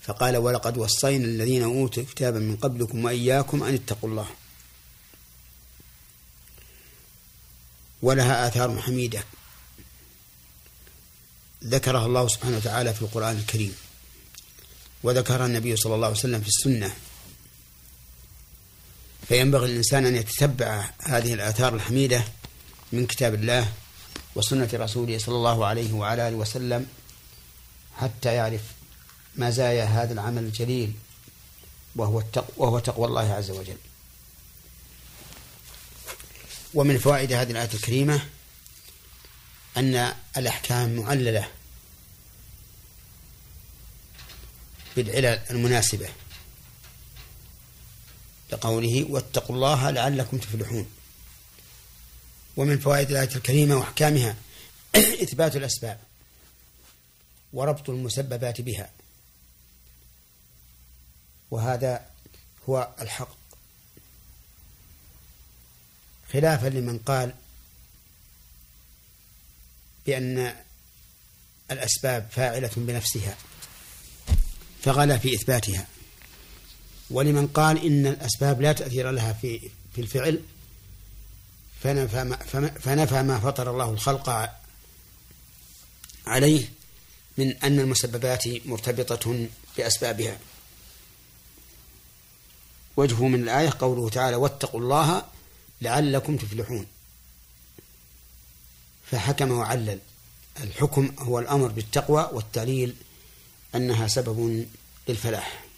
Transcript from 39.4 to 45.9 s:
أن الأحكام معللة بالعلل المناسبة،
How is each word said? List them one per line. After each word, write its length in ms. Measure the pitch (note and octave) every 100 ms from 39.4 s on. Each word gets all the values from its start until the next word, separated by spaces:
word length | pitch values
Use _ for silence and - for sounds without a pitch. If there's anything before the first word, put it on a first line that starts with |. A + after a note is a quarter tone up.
| - - - B2+
أن 380 | C3 B2+ A#2+ - - -
الأحكام 600 | B2 - - B2 A#2+ A#2
معللة 520 | A2 C#3+ B2 A2 G2+ - - - - - - - - - - - - - - - - - - - - - - - - - - - - - - - - - - -
بالعلل 460 | A2 C#3+ B2+ A2 -
المناسبة، 580 | B2 A#2+ B2 G#2